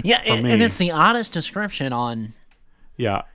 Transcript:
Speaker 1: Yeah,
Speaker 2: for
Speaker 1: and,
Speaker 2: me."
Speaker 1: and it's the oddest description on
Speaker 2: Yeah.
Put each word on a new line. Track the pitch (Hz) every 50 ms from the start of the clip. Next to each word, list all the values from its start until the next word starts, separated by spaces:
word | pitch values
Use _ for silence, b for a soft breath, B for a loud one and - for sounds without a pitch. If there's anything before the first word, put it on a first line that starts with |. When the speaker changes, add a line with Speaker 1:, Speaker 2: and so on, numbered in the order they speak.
Speaker 1:
Yeah, | B 202 233 -
Speaker 2:
for | - 220
Speaker 1:
and, | 220 220 240
Speaker 2:
me." | 240
Speaker 1:
and | 233 214
it's | 233 220 - -
the | 180 175
oddest | 160 151 165 214 240 240 220 - -
description | 165 - - - 202 208 196 - - 139 131
on | 123 120 120 117 117 113 107 110 - - - _ _ _ _ - _ _ - - -
Speaker 2:
Yeah. | - 120 104 98 - - -